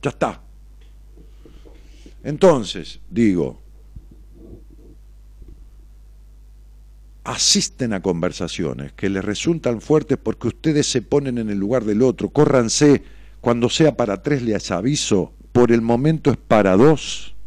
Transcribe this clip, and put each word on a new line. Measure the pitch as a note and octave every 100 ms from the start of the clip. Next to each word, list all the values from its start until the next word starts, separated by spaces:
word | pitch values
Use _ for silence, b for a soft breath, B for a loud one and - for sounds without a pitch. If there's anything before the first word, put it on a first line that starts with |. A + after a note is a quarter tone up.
Ya | C#3+
está. | - C3 F2+ - - - - - - - - - - b b b b b b b b
Entonces, | - D3+ F#3+ D3 G2+ F#2+ D#2 - -
digo, | - A2+ F2+ C2+ A#1 - - - - - - - - - - - - - - - - - - - - - - - - - - - - - - - - - - - -
asisten | - A#2+ - G#3 - - B2
a | G2+
conversaciones | F#2+ E2+ F2+ - E2+ - E2 A#1+ C#2
que | - G2
les | G2
resultan | F#2+ G#2 - E3 C3 A#2
fuertes | - D3+ D3 C3+
porque | - A2 A#2+
ustedes | - D#3+ D3 -
se | B2+
ponen | G2+ D3 C#3 A#2+
en | A2
el | G2+
lugar | G2 B2+ G#2+
del | G#2
otro. | C3 - G#2
Córranse, | - D3 C3 A2+ - D3 C#3 b b b b
cuando | - A#2+ A#2
sea | - D#3 B2
para | A#2 F#3+
tres | - D3
les | A#2+ G#2 -
aviso, | F2+ A2 D3 - G2+ D#2+ - -
por | - B2
el | A#2
momento | A2+ A#2+ C#3+ D#3+ -
es | A2
para | - A2+ G2 F#2
dos. | C#3 D3+ - - - -